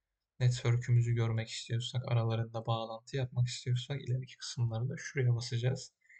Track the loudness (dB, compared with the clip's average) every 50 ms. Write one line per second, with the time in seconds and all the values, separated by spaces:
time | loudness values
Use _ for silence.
0 | _ _ _ _ _ _ _ 2 4 4 4 4 2 2 2 2 4 4 6 6
1 | 6 4 4 2 2 2 0 -2 -2 -4 -8 -10 -6 -4 -2 -2 -2 -2 -4 -4
2 | -2 2 2 2 2 2 2 0 0 -2 -4 -6 -2 0 0 0 -2 -4 -8 -12
3 | -12 -8 -4 -4 -4 -2 0 0 0 0 0 -4 -2 0 0 0 -2 -4 -8 -6
4 | -4 -2 -4 -4 -4 -8 -12 -14 -12 -10 -4 -2 -2 -2 -2 -2 -4 -4 -4 -6
5 | -8 -6 -2 0 2 2 2 2 0 -2 -2 0 0 0 0 -2 -6 -12 _ _
6 | _ _ -20 -20